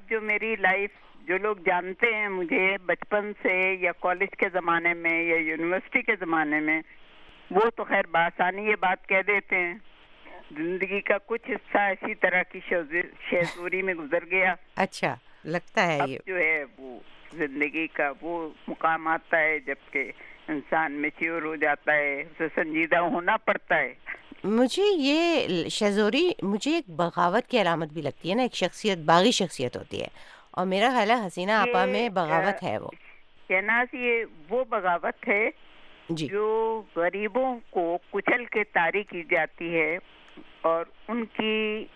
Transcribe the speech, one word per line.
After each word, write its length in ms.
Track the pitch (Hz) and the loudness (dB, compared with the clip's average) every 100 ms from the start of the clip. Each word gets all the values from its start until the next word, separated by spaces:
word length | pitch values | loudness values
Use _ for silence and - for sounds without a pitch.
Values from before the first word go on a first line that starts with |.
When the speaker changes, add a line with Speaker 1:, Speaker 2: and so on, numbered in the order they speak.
| 202 | -2
Speaker 1:
جو 120 | 220 | -4
میری 340 | 214 208 220 214 | 0 0 0 2
life، 340 | 190 190 202 - - - 147 | 2 2 -2 -8 -20 -18 -4
جو 100 | 185 | 0
لوگ 180 | 208 202 165 | 0 0 0
جانتے 480 | 180 180 185 233 | 0 -2 0 0
ہیں 160 | 214 208 | 0 -2
مجھے 480 | 190 170 170 190 196 175 | -2 0 2 2 0 -2
بچپن 460 | 170 - 208 208 202 | -4 0 -2 -2 -4
سے 340 | 190 185 185 190 | 0 2 2 2
یا 100 | 180 | -2
college 440 | 170 180 180 190 - | 0 -2 0 -2 0
کے 80 | 202 | -2
زمانے 400 | 180 170 170 170 | 0 2 2 2
میں 300 | 170 170 165 | 0 0 2
یا 120 | 170 165 | 2 2
یونیورسٹی 640 | 160 160 165 185 - 262 | 0 -2 0 -2 0 -2
کے 140 | - 214 | 0 -2
زمانے 400 | 180 160 151 151 | 0 0 0 0
میں، 220 | 151 160 - - - - - - - | 0 -2 -4 -20 -20 -20 -20 -20 -2
وہ 180 | 359 440 - | 2 2 0
تو 60 | |
خیر 200 | 311 196 190 | -2 0 2
بآسانی 500 | 165 170 - 180 190 | 2 0 0 -2 0
یہ 140 | 214 214 | -2 0
بات 280 | 185 185 - | 0 -2 0
کہہ 140 | 196 185 | 0 2
دیتے 280 | 202 - 190 | -2 0 -2
ہیں۔ 180 | 175 185 - - - - - - - 147 | -2 -6 -16 -20 -20 -20 -20 -20 -14 -6
زندگی 440 | 165 185 185 196 | -4 -2 -2 -4
کا 160 | - 202 - | 0 -2 0
کچھ 260 | 233 - | -8 -6
حصہ 260 | 208 - 208 | -8 -2 0
اسی 380 | 202 190 233 214 | 0 -2 -6 -2
طرح 280 | 185 180 | 0 2
کی 160 | 175 190 - | -2 -8 -2
شہز-، 600 | 180 143 170 180 - - | -2 0 -4 -4 -8 -4
شہزوری 520 | 180 165 - 175 180 | 0 -2 -4 -6 -4
میں 120 | 190 | -2
گزر 320 | 170 147 170 170 | -4 -2 -2 0
گیا۔ 240 | 190 185 170 - - | 0 0 -2 -8 -4
Speaker 2:
اچھا، 400 | 143 - 170 123 - - | -4 -2 -4 -4 -14 -16
لگتا 440 | - 170 - - 180 | -6 -6 -2 0 2
ہے 120 | 151 | 2
Speaker 1:
اب 100 | 139 | -2
Speaker 2:
یہ۔ 80 | 131 - | -4 -6
Speaker 1:
جو 120 | 185 | 0
ہے 260 | 160 156 135 117 | 0 0 -4 -12
وہ 220 | 131 120 - - - | -16 -14 -18 -20 -18
زندگی 540 | 156 147 135 147 147 160 | -6 -6 -2 -4 -2 -6
کا 240 | - 147 131 | -2 -4 -4
وہ 280 | 156 170 156 127 - | -8 -6 -8 -12 -14
مقام 400 | 151 160 165 160 | -2 0 0 0
آتا 320 | 160 - 165 | -2 0 2
ہے 200 | 156 156 | 2 0
جب 160 | 143 139 - | -4 -8 -6
کہ 200 | 143 123 - - - - | -6 -6 -10 -20 -18 -8
انسان 440 | 151 - 165 160 | -8 -2 0 0
میچیور 500 | 147 147 - 165 165 | -2 -6 -4 -4 -4
ہو 140 | 156 156 | -4 -2
جاتا 380 | 151 143 - | 0 0 2
ہے، 280 | 151 147 139 | 2 0 -4
اسے 220 | - - 160 - | -8 -6 -4 -2
سنجیدہ 420 | 160 156 165 170 | -2 0 2 4
ہونا 400 | 175 170 180 214 | 2 0 0 0
پڑتا 400 | - 190 - 165 | 0 -2 0 0
ہے۔ 160 | 127 131 - - - - | 0 -6 -14 -14 -14 -8
Speaker 2:
مجھے 400 | 180 220 254 - | 0 4 4 4
یہ 640 | 415 370 269 302 339 311 - 175 117 | 2 4 4 4 4 2 2 0 -2
شہزوری، 600 | - 208 202 214 262 359 - | 0 2 4 2 4 2 0
مجھے 320 | 185 202 277 330 | -2 -2 0 -2
ایک 140 | 226 | -2
بغاوت 580 | 151 170 175 175 208 - | -2 -2 2 2 2 0
کی 140 | 240 | 2
علامت 260 | 175 165 160 | 2 0 -2
بھی 140 | 156 | -4
لگتی 280 | 143 - 156 | -6 -6 -2
ہے 60 | 214 | 0
نا، 60 | |
ایک 140 | 247 - | 0 -2
شخصیت، 420 | 180 - 214 180 | -4 -2 -2 0
باغی 340 | 156 170 226 | 6 6 6
شخصیت 460 | 240 180 - 123 95 | 4 -2 -2 -6 -6
ہوتی 240 | 85 98 | -10 -8
ہے، 60 | - - - - - | -8 -12 -20 -20 -10
اور 140 | - 185 | -4 0
میرا 240 | 190 233 | 2 4
خیال 220 | 254 202 | 4 2
ہے 160 | 247 196 | 2 0
حسینہ 240 | 175 185 | -4 0
آپا 340 | 214 202 185 190 | 2 4 2 2
Speaker 1:
یہ، 60 | |
Speaker 2:
میں 180 | 202 240 | 2 0
بغاوت 540 | 185 160 160 190 196 | 0 2 2 2 0
Speaker 1:
آ، 40 | 175 | -4
Speaker 2:
ہے 100 | 104 | -4
وہ۔ 120 | - - - - - - - | -6 -14 -20 -20 -20 -20 -2
Speaker 1:
شہناز، 400 | 190 202 233 247 | 0 2 0 0
یہ 320 | 254 247 233 202 160 151 | -2 0 0 -2 -12 -4
وہ 140 | 233 247 | -4 0
بغاوت 580 | 226 180 175 147 - - | 0 2 0 -2 -4 0
ہے 220 | 202 233 - - - - - - | 2 2 -2 -20 -20 -20 -20 -8
Speaker 2:
جی۔ 180 | 165 156 | -6 -2
Speaker 1:
جو 540 | 196 214 220 226 220 202 165 | 0 0 2 0 -2 -6 -2
غریبوں 640 | 170 196 214 214 262 240 - | 0 0 -2 0 0 -2 -6
کو 280 | 190 170 175 - | -2 0 -2 -4
کچل 360 | 202 - 247 - | -2 0 0 0
کے 180 | 220 | -2
طاری 400 | 208 185 165 190 | 0 2 2 0
کی 200 | 208 175 | -4 -10
جاتی 520 | 156 170 156 - 170 165 | 0 0 0 -4 -2 0
ہے 220 | 156 175 - - - - - - | 0 -2 -8 -20 -20 -20 -20 -2
اور 240 | 165 165 165 - - | 0 0 -2 -12 -6
ان 180 | 233 220 | -4 -4
کی، 600 | - 214 220 214 214 - | -2 0 0 0 -4 -8